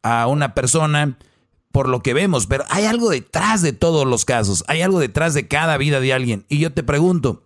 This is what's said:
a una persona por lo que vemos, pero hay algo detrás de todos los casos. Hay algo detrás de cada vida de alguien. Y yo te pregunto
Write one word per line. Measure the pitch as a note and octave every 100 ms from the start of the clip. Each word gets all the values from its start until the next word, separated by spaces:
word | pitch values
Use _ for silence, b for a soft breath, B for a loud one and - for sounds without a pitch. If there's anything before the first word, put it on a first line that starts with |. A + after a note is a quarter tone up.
a | A2+ A#2 A#2
una | D3 C#3
persona | A#2+ B2+ E3 D#3 D3 D3 B2+ b b b _ _
por | C3+ C3
lo | B2+
que | C3+
vemos, | B2+ G3 C#3+ G2+
pero | C#3 C#3
hay | F#3+ G#3+
algo | A#3+ A#3
detrás | C#3+ - D#3+ G#3 A3
de | E3
todos | G#2+ E3 D#3+ C3
los | A#2+ -
casos. | B2 G2+ F#2 -
Hay | D#3
algo | F#3 F#3
detrás | C3 A#2+ E3
de | D3 A2
cada | C#3+ D#3+ D3
vida | D3 C#3
de | C3
alguien. | C3 B2 G#2 -
Y | D3
yo | D#3+
te | C#3+
pregunto | C#3+ C#3+ F3 F3+ C3+ -